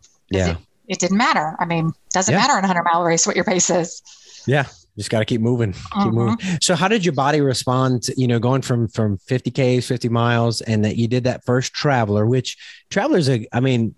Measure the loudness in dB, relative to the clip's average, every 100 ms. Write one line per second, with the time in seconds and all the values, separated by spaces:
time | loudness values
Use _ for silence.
0 | _ _ -4 -2 0 -2 -10 _ -10 -4
1 | 0 2 2 0 -2 -4 -2 0 -2 -4
2 | -4 -2 2 2 2 2 2 0 2 2
3 | 2 2 0 0 0 0 2 0 -2 -8
4 | -20 -20 -20 -8 0 0 0 -8 _ -10
5 | -4 -2 0 0 0 0 -2 -4 -8 -2
6 | 0 0 0 -2 -2 -2 0 0 0 0
7 | 0 0 2 2 2 0 0 0 2 0
8 | -2 -2 0 2 2 0 0 -2 -2 -2
9 | -2 -2 -4 -4 -2 0 2 2 -2 -4
10 | 0 2 2 2 2 -2 -2 0 0 0
11 | 0 0 -2 -4 -2 -2 -2 -2 0 2
12 | 2 2 2 0 -2 -10 -18 -20 -6 -2
13 | 2 2 2 0 -2 0 2 2 0